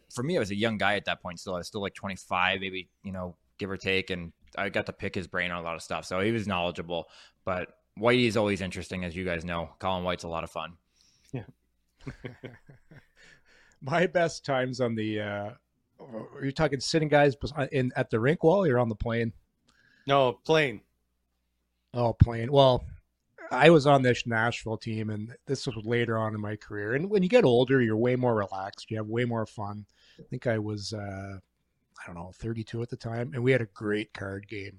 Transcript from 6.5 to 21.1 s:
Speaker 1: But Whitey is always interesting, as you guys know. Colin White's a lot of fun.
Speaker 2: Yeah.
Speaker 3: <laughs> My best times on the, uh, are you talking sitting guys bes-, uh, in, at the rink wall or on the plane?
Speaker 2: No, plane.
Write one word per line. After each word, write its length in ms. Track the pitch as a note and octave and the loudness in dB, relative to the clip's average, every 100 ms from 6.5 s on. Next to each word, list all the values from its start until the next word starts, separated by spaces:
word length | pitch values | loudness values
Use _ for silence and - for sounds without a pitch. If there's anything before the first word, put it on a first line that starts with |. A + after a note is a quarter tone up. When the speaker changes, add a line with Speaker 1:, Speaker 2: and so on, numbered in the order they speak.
| F#2 F2 F2 E2 E2+ D#2 - - _ - | -2 -2 -4 -6 -6 -6 -16 -20 _ -6
Speaker 1:
But 240 | F2+ E2+ _ _ - | -6 -6 _ _ -2
Whitey 260 | A2+ B2 B2 | 2 4 4
is 100 | G#2+ | 2
always 240 | G#2 G2 | 2 0
interesting, 420 | F#2 F#2 E2+ F#2 | -4 -8 -8 -6
as 120 | F2+ E2 | -6 -6
you 80 | F2+ | -4
guys 200 | E2+ F2 | -4 -4
know. 240 | E2+ D#2+ - | -6 -6 -6
Colin 240 | F#2+ F#2 | -4 -2
White's 200 | F2+ F2 | -2 -4
a 40 | E2+ | -4
lot 160 | E2 | -6
of 80 | E2 | -6
fun. 220 | E2 D#2+ F2 _ _ _ _ _ | -8 -10 -14 _ _ _ _ _
Speaker 2:
Yeah. 120 | B2+ G#2+ _ _ _ _ _ - | -14 -14 _ _ _ _ _ -18
Speaker 3:
<laughs> 60 | - B2+ A#2+ B2 A#2+ _ C3+ _ D3 _ _ - - _ _ _ _ | -16 -16 -16 -18 -20 _ -20 _ -20 _ _ -20 -20 _ _ _ _
My 240 | C3+ D#3 F3+ | -2 2 2
best 400 | F3 E3+ - - | 2 0 -2 -2
times 340 | C3 B2+ B2 | -2 0 0
on 140 | B2 A2+ | 0 0
the, 260 | G#2+ G#2+ | -2 -2
uh, 280 | G#2+ G2+ G2+ - _ _ _ _ | -4 -6 -8 -12 _ _ _ _
are 440 | D3+ A2+ A2 C#3+ C#3 | -14 -14 -14 -6 -6
you 60 | |
talking 280 | C3+ D#3 C3+ | 0 0 0
sitting 280 | - E3 D#3 | 0 0 4
guys 280 | C#3+ C#3+ C3 | 6 6 2
bes-, 180 | A#2+ - | -6 -4
uh, 100 | C#3+ | -2
in, 200 | C#3+ B2+ C3+ | 0 -2 -2
at 140 | B2+ | -2
the 80 | A2+ | 2
rink 240 | A#2+ E3+ | 2 4
wall 200 | D#3+ F#3+ F3+ | 4 4 4
or 120 | B2 | 2
on 120 | B2 | 2
the 60 | - | -2
plane? 380 | A#2 A2+ A#2 - _ _ _ _ _ _ - | -4 -2 -2 -4 _ _ _ _ _ _ 2
Speaker 2:
No, 280 | C#3 C3 | 4 4
plane. 480 | A#2+ - D#3+ C#3+ G#2 - _ _ | 2 2 4 4 -2 -14 _ _